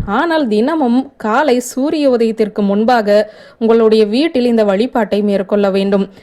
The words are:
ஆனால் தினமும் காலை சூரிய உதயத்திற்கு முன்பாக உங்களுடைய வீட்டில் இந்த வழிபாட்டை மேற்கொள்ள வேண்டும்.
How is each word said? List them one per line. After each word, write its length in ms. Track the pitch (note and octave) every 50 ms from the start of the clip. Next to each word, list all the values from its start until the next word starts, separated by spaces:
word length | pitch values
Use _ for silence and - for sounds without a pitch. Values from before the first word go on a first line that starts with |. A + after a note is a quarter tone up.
| -
ஆனால் 380 | G3+ G3 B3+ E4 E4+ D#4+ D#4 C#4 A3
தினமும் 500 | G#3 G#3 A#3+ D4 E4 D#4+ C4+ A#3+ A#3 C4 C4 - _
காலை 380 | - - G#3+ A3 C4+ D#4 C#4 A#3+ B3
சூரிய 500 | B3 - - B3+ C4+ D#4 E4+ D4+ C#4+ C4
உதயத்திற்கு 520 | B3 A3+ A3+ A3 G#3+ - G#3+ G#3 - G#3+
முன்பாக 460 | G3+ G3 G3+ G#3 A3+ A#3+ B3 A#3 G3+ G#3 G3+ G#3+ G#3+ - - - - - - -
உங்களுடைய 440 | A3+ A3+ A#3 A#3 A3 A3 A3 A3 G#3+
வீட்டில் 440 | G#3 A3 C4 D#4+ E4 E4 B3 A#3+ A#3+
இந்த 140 | A#3 A3 G#3
வழிபாட்டை 560 | G3+ F#3+ G3 B3 B3+ - A#3+ G#3 F#3+ G3+ G#3
மேற்கொள்ள 480 | G#3 G#3 G3 F#3+ F#3+ - G#3 G#3 G3+ G3
வேண்டும். 340 | F#3 G3 G3 G3 G3+ G3 G3 G3 - -